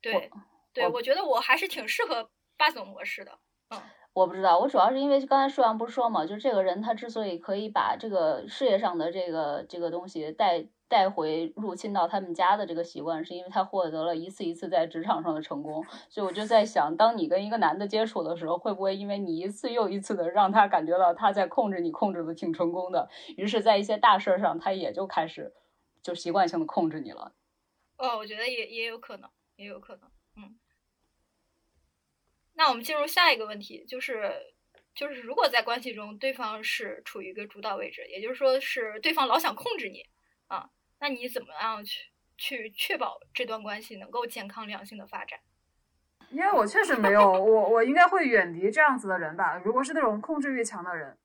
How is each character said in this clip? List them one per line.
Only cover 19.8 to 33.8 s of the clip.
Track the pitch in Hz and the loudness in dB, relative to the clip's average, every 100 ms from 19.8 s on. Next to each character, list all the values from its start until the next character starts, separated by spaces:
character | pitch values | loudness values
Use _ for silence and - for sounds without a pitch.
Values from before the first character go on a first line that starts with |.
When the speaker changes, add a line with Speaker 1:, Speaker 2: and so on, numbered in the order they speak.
| 208 | 0
Speaker 2:
一 | 196 | -2
次 | 196 | -4
的 | 208 170 | -2 0
让 | 185 196 | 4 4
他 | 208 202 | 6 6
感 | 190 156 | 4 2
觉 | 180 | 4
到 | 180 | 4
他 | 170 220 | 4 2
在 | 196 185 | 2 0
控 | - 220 | 0 0
制 | 190 | 0
你， | 170 | -4
控 | 160 208 | 0 -2
制 | 180 | 0
的 | 160 | -6
挺 | 165 175 | -6 -4
成 | 165 175 | -2 0
功 | 175 180 | -2 -2
的， | 180 - - - 160 | -2 -2 -8 -18 -6
于 | 202 | -2
是 | 226 | 2
在 | 214 202 | 4 4
一 | |
些 | 208 214 | 2 4
大 | 233 196 | 6 6
事 | 202 | 4
儿 | 185 | 2
上 | 196 160 | 2 0
他 | 196 | -2
也 | 190 156 | -2 -4
就 | - 190 | -4 -4
开 | - 160 | -2 -4
始 | 160 147 _ _ _ _ _ | -6 -14 _ _ _ _ _
就 | - | -10
习 | 175 175 | -8 -2
惯 | 185 175 | 2 2
性 | 170 | 0
的 | |
控 | 156 - 165 | -2 0 -2
制 | 156 | -2
你 | 135 | -12
了。 | - - _ _ _ _ _ _ _ | -14 -18 _ _ _ _ _ _ _
Speaker 1:
哦， | 254 226 | -4 -4
我 | 214 | -8
觉 | |
得 | 214 233 | -8 -6
也， | 247 220 | -6 -8
也 | 226 226 | -8 -8
有 | 226 | -10
可 | - 202 | -14 -18
能， | - _ _ _ | -18 _ _ _
也 | 202 | -18
有 | 202 | -18
可 | 202 190 | -18 -20
能。 | 156 _ _ 214 | _ _ _ -20
嗯。 | 202 226 _ _ _ _ _ _ _ _ _ _ _ _ _ _ _ _ _ _ _ 330 | -20 -20 _ _ _ _ _ _ _ _ _ _ _ _ _ _ _ _ _ _ _ 2
那 | 311 | 4
我 | |
们 | 254 | 4
进 | 233 302 | -2 -2
入 | 294 | 0
下 | 359 349 | 4 4
一 | 247 | 4
个 | |
问 | 214 208 | -2 -10
题， | 202 220 | -12 -18